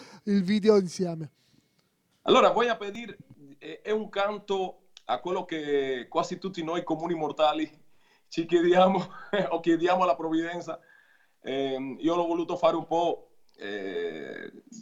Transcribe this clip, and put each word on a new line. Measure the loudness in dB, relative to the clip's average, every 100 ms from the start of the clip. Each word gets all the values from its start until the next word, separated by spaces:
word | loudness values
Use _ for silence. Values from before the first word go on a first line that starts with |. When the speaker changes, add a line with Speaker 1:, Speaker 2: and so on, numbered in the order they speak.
| -8 -10 0
Speaker 1:
il | 0
video | 2 2 6 4
insieme. | 4 -4 -6 -6 -12 _ _ _ _ _ _ _ _ _
Speaker 2:
Allora, | 4 6 6
voy | 4 0
a | -2
pedir, | -6 -10 -14 -16 -20 -20 -20 -20
eh, | -16 -12
è | -4
un | -4 -2
canto | -2 -2 -2 -4 -4 -4 -8 _ -14 -6
a | -4
quello | -2 -4
che | -4 -6 0 0 0 -4 -4
quasi | -4 -2 -4
tutti | -8 -8
noi | -6 -4
comuni | -4 -4 -2
mortali | -4 -4 2 2 2 -4 -10 -20 _ _ _ -10
ci | -6 2
chiediamo | 4 6 6 6 4 -2 -12 -4
<laughs> | -2 0
o | -2
chiediamo | 2 2 4 2
alla | 2
provvidenza. | 0 0 -2 -2 -6 -8 -12 _ _ _ _ _ _
Ehm, | -6 -4 -2 -4 -6 -2
io | 0
l'ho | 0 0
voluto | -2 -2 2
fare | 2 2
un | 0
po', | 0 0 -2 -8 _ _ -14
eh, | -10 -8 -6 -4 -4 -6 -10 -12 -14 -16 -20 -20